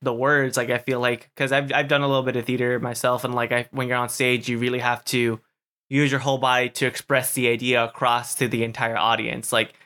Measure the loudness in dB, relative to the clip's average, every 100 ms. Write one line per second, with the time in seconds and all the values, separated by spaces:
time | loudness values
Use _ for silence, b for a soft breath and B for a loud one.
0 | -4 -2 2 2 0 -2 -2 -2 -2 0
1 | 0 -2 -6 -6 0 0 0 0 2 2
2 | 2 0 0 -2 -2 0 0 -2 -4 -2
3 | 0 0 -2 -2 0 -2 -2 -4 -2 -2
4 | -2 0 2 2 0 -2 0 0 -2 -2
5 | -2 0 0 0 _ _ _ _ -4 0
6 | 2 2 0 0 2 2 2 0 -2 -2
7 | 0 0 0 0 2 2 2 2 2 0
8 | 0 0 -2 -2 0 0 -2 -2 -2 0
9 | 2 2 -2 -6 -2 0 0 -4